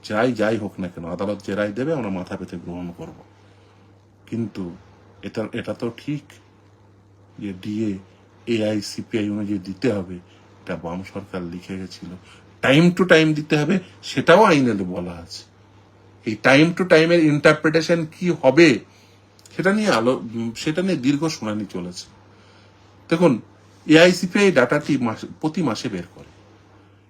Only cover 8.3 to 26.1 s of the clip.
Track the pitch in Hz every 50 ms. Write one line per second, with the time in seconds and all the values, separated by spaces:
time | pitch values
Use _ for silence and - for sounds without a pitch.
8.3 | _ - - - 117 113 107 107 107 107 101 - - - - - - 110 104 104
9.3 | 104 107 104 101 104 98 90 95 95 - - 127 104 101 92 87 92 87 - -
10.3 | - - - - - - - - 92 85 85 82 87 92 98 - - 101 98 -
11.3 | - 92 87 85 85 90 90 - 98 95 95 90 - - - 87 90 92 - -
12.3 | - - _ - - - - 123 135 151 170 180 175 - 190 175 180 160 160 156
13.3 | 156 147 151 - 156 147 147 147 202 190 - - - - - - - 139 107 -
14.3 | 165 190 220 202 165 143 131 120 107 98 95 90 90 87 90 90 90 82 85 -
15.3 | - - - _ _ _ _ _ _ - _ _ _ _ _ - _ - - -
16.3 | 107 101 - - 135 143 160 170 175 - 190 180 180 156 160 165 175 175 160 151
17.3 | 147 147 - 160 151 151 - 160 156 170 160 - 170 170 160 151 - - 180 175
18.3 | 165 - - 131 127 156 170 156 120 - - _ _ _ _ _ _ _ _ _
19.3 | _ - _ - - - 160 185 202 220 214 202 139 113 110 123 131 127 - 120
20.3 | 110 117 117 117 113 - - 156 156 175 180 196 180 147 120 135 143 139 160 160
21.3 | 156 - 110 107 107 107 104 95 - 92 87 90 87 - - - - - _ _
22.3 | _ _ _ _ _ _ _ _ _ _ _ _ _ _ _ _ 170 165 175 160
23.3 | 127 104 - - _ _ _ _ _ _ _ - 151 160 170 180 180 180 - 180
24.3 | - 208 202 196 - 131 120 - - - - - 151 127 123 113 110 - - -
25.3 | - - - 160 160 190 170 131 107 - - 127 104 90 85 -